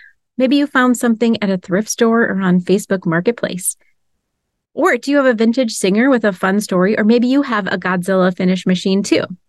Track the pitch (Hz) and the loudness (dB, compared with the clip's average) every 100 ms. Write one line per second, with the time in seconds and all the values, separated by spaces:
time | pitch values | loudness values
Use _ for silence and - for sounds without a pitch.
0 | - _ _ - 254 285 285 269 247 240 | -20 _ _ -2 0 2 0 0 0 2
1 | 240 220 233 226 202 185 - 185 214 - | 0 0 0 0 -2 -4 -2 -4 -2 -2
2 | 233 226 233 190 185 180 180 196 - 196 | 0 2 0 0 0 0 2 0 0 -4
3 | 180 165 180 233 - 180 - - _ _ | -2 -2 -2 -2 -4 -6 -10 -10 _ _
4 | _ _ _ _ _ _ _ - 349 240 | _ _ _ _ _ _ _ -2 0 0
5 | 269 285 262 220 226 233 233 - 196 208 | 0 2 2 2 2 0 -2 -2 0 2
6 | 269 247 214 185 190 202 - 185 185 220 | 2 2 0 -2 0 0 0 0 2 2
7 | 208 240 247 269 277 220 190 190 180 185 | 2 4 4 0 0 -2 -2 -4 -2 -2
8 | 175 190 185 180 185 185 190 185 196 190 | 0 0 0 0 0 0 0 -2 0 -2
9 | 202 330 - 180 | 0 -2 -2 -10